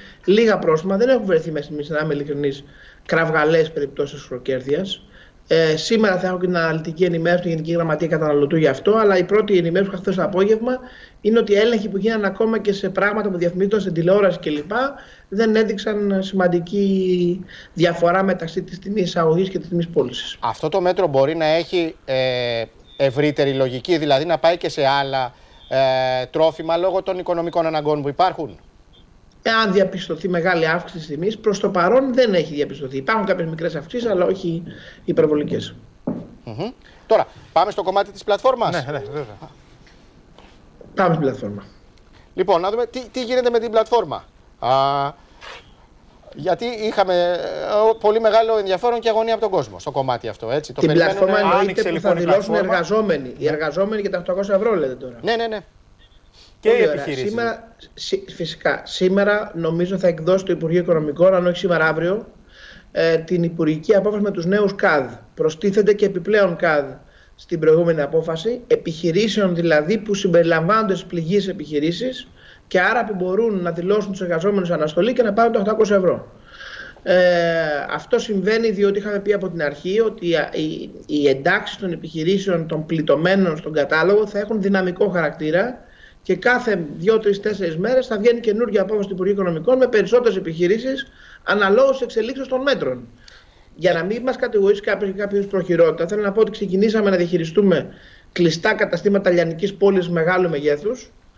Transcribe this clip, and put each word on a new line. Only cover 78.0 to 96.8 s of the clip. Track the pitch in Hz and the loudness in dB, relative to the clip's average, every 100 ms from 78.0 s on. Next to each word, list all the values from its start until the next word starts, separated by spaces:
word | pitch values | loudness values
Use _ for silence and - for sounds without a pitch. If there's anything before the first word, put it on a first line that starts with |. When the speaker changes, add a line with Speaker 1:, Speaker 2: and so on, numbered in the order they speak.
| - 233 | -2 -2
Speaker 1:
συμβαίνει | - 196 185 226 226 | 0 -2 0 0 0
διότι | 190 202 202 | 2 0 0
είχαμε | 208 202 | -4 -4
πει | 202 | -2
από | 196 185 | -2 -2
την | 165 | -4
αρχή | 147 - 180 208 | -4 -4 -4 0
ότι, | 220 214 175 160 | -2 -2 -2 0
α, | - | 0
οι, | - 156 - - - - | -4 -4 -6 -12 -14 -6
οι | 147 143 | 0 2
εντάξεις | 135 156 202 214 - | 2 0 0 -4 -8
των | 190 | -8
επιχειρήσεων | 160 165 160 156 196 196 170 160 | -6 -8 -4 0 0 0 -2 -2
των | 156 156 | -6 -4
πληττωμένων | 165 156 143 175 196 185 151 | -2 2 2 2 2 2 -2
στον | 151 | -4
κατάλογο | 156 139 156 175 208 208 | -2 0 2 4 4 2
θα | 202 | -4
έχουν | 208 220 | -4 -2
δυναμικό | 196 196 185 175 208 | 0 0 0 0 0
χαρακτήρα | 175 151 147 151 170 233 247 - - - - | 0 -2 -2 -2 0 0 -6 -18 -20 -20 -10
και | - 180 | -4 0
κάθε | 240 247 226 185 151 156 | 2 0 0 -2 -4 -4
δύο, | 180 220 | 0 2
τρεις, | 202 196 | 2 0
τέσσερις | 214 196 175 160 | -2 -4 -4 -2
μέρες | 208 262 254 | 0 0 0
θα | 214 | 0
βγαίνει | 233 233 | 2 2
καινούργια | 220 208 233 202 | 0 0 2 0
απόφαση | 190 214 190 | 0 -2 -2
του | |
Υπουργείου | 185 185 | -2 -2
Οικονομικών | 202 180 160 165 262 | 0 0 -2 2 2
με | 247 | 4
περισσότερες | 220 175 240 233 190 | 2 4 4 4 0
επιχειρήσεις | 165 165 175 226 262 269 - - - - | -4 0 0 0 -2 -6 -8 -16 -20 -10
αναλόγως | - 202 196 220 269 262 | -2 0 4 4 4 2
εξελίξεως | 240 226 226 269 262 | -2 -4 -4 -6 -6
των | 254 | -4
μέτρων. | 277 220 135 127 117 - - - - _ _ - | -2 -2 -2 -6 -12 -20 -20 -20 -20 _ _ -2
Για | 175 | 0
να | 170 | 0
μην | 175 233 | -2 -4
μας | 247 233 | -4 -4
κατηγορήσει | 247 220 196 202 | -2 2 2 2
κάποιος | - 196 196 | 0 -2 -2
για | 190 | -4
κάποιο | 202 202 | -4 -2
είδους | 196 | -2
προχειρότητα, | 190 175 170 165 160 170 | -2 0 4 4 2 -2
θέλω | 208 | -2
να | 202 | -2
πω | 202 | 2
ότι | 208 | 2
ξεκινήσαμε | 208 190 190 | 0 -2 2